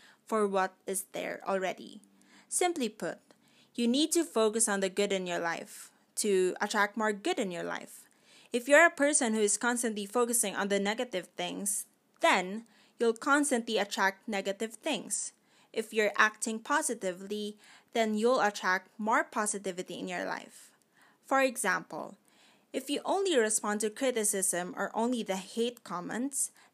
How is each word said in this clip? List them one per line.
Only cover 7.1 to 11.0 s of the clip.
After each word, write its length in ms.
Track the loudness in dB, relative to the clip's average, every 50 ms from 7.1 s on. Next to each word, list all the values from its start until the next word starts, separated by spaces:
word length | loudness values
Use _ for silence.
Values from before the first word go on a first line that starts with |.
| 0
good 260 | 0 -2 -2 0 0
in 120 | -2 -2
your 120 | -4 -4 -6
life. 460 | -6 -6 -8 -10 -14 -18 -20 -20 -20 _ _ _ _ -20 -20 -10 _
If 160 | -4 -4 2
you're 200 | 6 8 8 8
a 40 | 8
person 440 | 6 4 2 2 4 4 2 2 2
who 60 | 2
is 180 | 2 2 2 2
constantly 480 | 0 0 0 0 0 -2 -2 -4 -6
focusing 500 | -2 0 0 2 2 2 0 0 0 -2
on 120 | -2 0 2
the 120 | 2 2
negative 480 | 2 0 0 -2